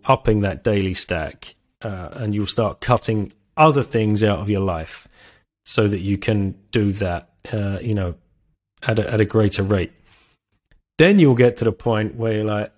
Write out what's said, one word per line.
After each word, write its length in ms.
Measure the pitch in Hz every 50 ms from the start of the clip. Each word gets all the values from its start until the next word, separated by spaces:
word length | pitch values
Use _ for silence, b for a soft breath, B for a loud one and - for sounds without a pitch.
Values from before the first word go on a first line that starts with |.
| -
upping 360 | - 131 - - 113 107 104
that 220 | 101 95 87 - -
daily 320 | 113 104 101 95 95 90
stack, 580 | - - - 90 82 76 71 - - - - - _ _ _ _ -
uh, 280 | - 107 98 92 87 - -
and 200 | - 113 104 104
you'll 140 | 104 101
start 340 | - - - 110 101 - -
cutting 500 | - 123 120 110 - 113 110 107 98 - - _ _ _ -
other 280 | 156 156 160 139 139 117
things 400 | - - 113 107 107 107 101 110
out 160 | 104 101 -
of 100 | 101 104
your 120 | 104 98
life 460 | 98 95 85 80 80 - - - - _ b b b b b b b b _ _ _
so 220 | - - 113 107
that 140 | 101 104 90
you 160 | 95 98 101
can 380 | 98 - 117 107 101 98 95 95 - _ _
do 200 | - 113 101 101 98
that, 360 | 104 98 90 87 85 - _ _ _ - - 110
uh, 240 | 107 101 98 98 92
you 120 | - 113 107
know, 220 | 98 92 87 76 - _ _ _ _ _ _ _ _ _ _ _ _
at 160 | - - 113
a, 160 | 110 101 - 117
at 80 | 107
a 40 | 104
greater 360 | - - 110 107 98 - -
rate. 300 | 98 95 104 95 87 - _ _ _ b b b b b b b _ _ _ _ _ _ _ _ _ _ _
Then 220 | - 156 190 208 196
you'll 160 | 160 139 123
get 220 | 117 123 120 117
to 80 | - 113
the 60 | 113
point 440 | 101 - - 120 110 107 107 107 -
where 180 | 113 113 113 107
you're 120 | 107 107
like, 260 | 107 104 104 104 - _